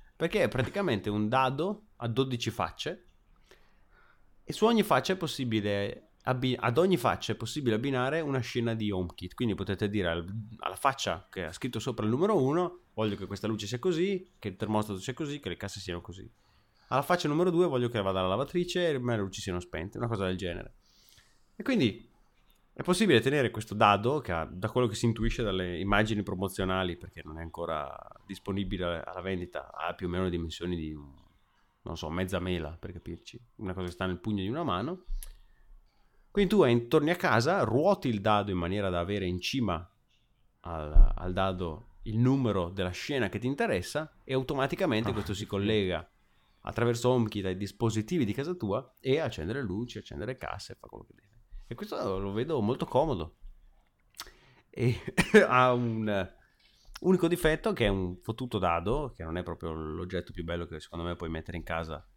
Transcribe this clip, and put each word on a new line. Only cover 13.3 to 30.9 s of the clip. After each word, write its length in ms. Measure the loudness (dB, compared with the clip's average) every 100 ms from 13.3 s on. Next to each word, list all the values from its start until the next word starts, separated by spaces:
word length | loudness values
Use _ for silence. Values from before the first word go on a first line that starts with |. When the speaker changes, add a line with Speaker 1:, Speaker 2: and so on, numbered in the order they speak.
| -4 -4
Speaker 1:
luce 200 | -4 -4
sia 120 | -4
così, 480 | -2 0 0 -2 -6 _
che 100 | -10
il 80 | -6
termostato 420 | -2 0 0 -4
sia 160 | -6
così, 260 | -6 -6 -6
che 80 | -6
le 80 | -6
casse 240 | -8 -8
siano 200 | -8 -8
così." 280 | -8 -16 -18 -20 _ _ _ _ _
Alla 140 | -2
faccia 260 | 2 0 2
numero 220 | 2 2
due 160 | 2 2
voglio 220 | 2 0
che 120 | 0
vada 160 | 0 2
alla 80 | 2
lavatrice 600 | 0 0 -2 -2 0 0
e 100 | 0
le 180 | 0 0
luci 240 | -2 -4
siano 180 | -4 -4
spente, 360 | -6 -8 -8 -6
una 80 | -4
cosa 200 | -2 -2
del 100 | -2
genere. 380 | -4 -6 -10 -16 _ _ _ -20 _ _ _ -8
E 60 |
quindi 440 | 0 4 4 2 -10 _ _ _ _ _ _
è 80 | -6
possibile 380 | 0 4 6 6
tenere 300 | 6 4 2
questo 240 | 0 -6
dado, 460 | 4 6 6 4 -2
che 120 | -2
ha, 120 | -4
da 240 | -4 -6 -2
quello 180 | 0 0
che 80 |
si 120 | 2 0
intuisce 360 | 2 0 0
dalle 360 | -2 -2 -2 -4
immagini 440 | 2 2 4 0
promozionali, 760 | -2 -4 -4 -2 0 2 0 -4
perché 240 | -10 -16
non 140 | -14 -10
è 40 |
ancora 540 | -10 -8 -4 -4 -6 -10 -16 -20 -14
disponibile 760 | -12 -4 -4 -2 -2 -2 -4
alla 200 | -6 -8
vendita, 480 | -4 -4 -4 -8 -10
ha 220 | -8 -6
più 140 | -4 -4
o 20 |
meno 140 | 0
le 60 | 0
dimensioni 460 | -2 -4 -6 -4 -4
di 160 | -4